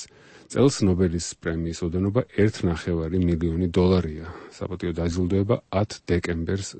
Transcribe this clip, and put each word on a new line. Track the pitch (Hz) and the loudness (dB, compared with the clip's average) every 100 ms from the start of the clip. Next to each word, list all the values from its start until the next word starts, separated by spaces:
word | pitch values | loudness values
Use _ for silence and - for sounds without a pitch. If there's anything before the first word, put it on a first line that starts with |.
| - - - - - | -14 -20 -20 -20 -6
წელს | - 139 - | 4 4 4
ნობელის | 98 87 90 85 - - | 2 4 2 0 -6 -8
პრემიის | 85 82 82 82 | -6 -4 -4 -4
ოდენობა | 87 90 101 117 - | -4 0 0 0 -2
ერთნახევარი | - 107 - 92 82 90 85 80 92 | 2 2 2 -2 -2 -2 -2 -2 0
მილიონი | 87 82 85 82 90 | 2 2 0 0 0
დოლარია. | 92 90 90 82 76 85 - - | 4 4 4 0 -6 -12 -16 -18
საპატიო | - 95 90 90 | -10 -8 -6 -6
დაჯილდოება | 82 85 90 90 98 101 - - | -2 -2 0 0 2 2 0 0
ათ | 95 104 - | -2 -2 -4
დეკემბერს | - 87 - 82 82 98 98 | -2 -2 0 -4 -2 -4 -6